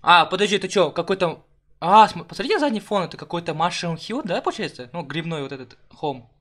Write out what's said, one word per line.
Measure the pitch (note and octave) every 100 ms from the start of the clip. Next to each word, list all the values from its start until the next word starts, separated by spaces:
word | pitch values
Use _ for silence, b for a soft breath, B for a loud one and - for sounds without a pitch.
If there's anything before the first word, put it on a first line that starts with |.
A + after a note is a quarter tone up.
| -
А, | F3
подожди, | D#3 F#3+ G3+
это | G3 F#3+
че, | G3 D#3
какой-то, | E3+ E3 F#3+ F3 - _ _ _ _
а, | E3 G#3 G#3+
см-, | E3+ E3
посмотрите | - C4
на | G#4
задний | C#4+ G#3+
фон, | - G3+
это | D#3+ -
какой-то | - E3+ E3+
Mushroom | D3+ E3+ - F3 E3
Hill, | - A#3+
да, | A3+ G3
получается? | F4+ - E3+ - B2
Ну, | B2
грибной | C3 D3 E3 D#3+
вот | C3+
этот | C3+ B2 - _
холм. | - D3+ B2+ A#2 _